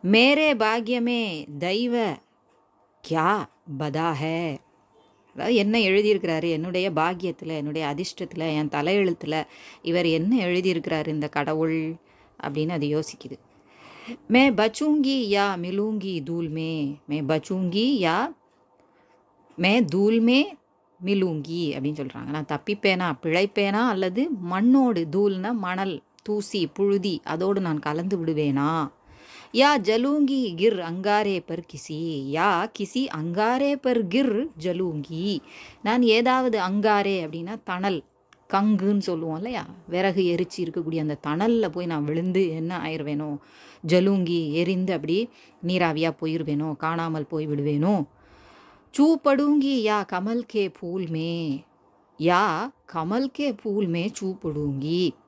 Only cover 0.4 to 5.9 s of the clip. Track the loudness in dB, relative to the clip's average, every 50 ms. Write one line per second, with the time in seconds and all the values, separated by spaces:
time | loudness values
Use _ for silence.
0.4 | 4 2 2 2 2 2 2 0 0 -2 -2 0 0 0 0 -2 -2 -4 -6 -8
1.4 | -10 -12 -8 -6 -4 -2 -2 0 0 0 0 0 0 -2 -4 -6 _ _ _ _
2.4 | _ _ _ _ _ _ _ _ _ _ _ _ -8 -4 -2 0 2 2 0 0
3.4 | -2 -8 _ _ _ -12 -8 -6 -6 -4 -4 -2 -2 -2 -2 -2 -4 -4 -4 -4
4.4 | -4 -6 -6 -8 _ _ _ _ _ _ _ _ _ _ _ _ _ _ _ -6
5.4 | -2 2 2 4 4 4 2 2 4 4